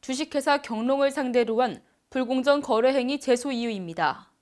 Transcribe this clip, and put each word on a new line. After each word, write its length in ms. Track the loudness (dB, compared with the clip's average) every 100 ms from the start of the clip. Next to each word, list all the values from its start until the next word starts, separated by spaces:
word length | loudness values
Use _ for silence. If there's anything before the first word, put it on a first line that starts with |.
주식회사 580 | -6 -6 -2 -2 2 0
경롱을 500 | 0 -4 0 2 2
상대로 500 | 0 0 0 2 0
한 200 | 0 -2 _ _ _
불공정 500 | -4 0 0 2 2
거래 320 | 2 2 4
행위 260 | 2 0 -4
제소 320 | 0 0 0
이유입니다. 800 | -4 -4 -4 -8 -2 -2 -2 -12 _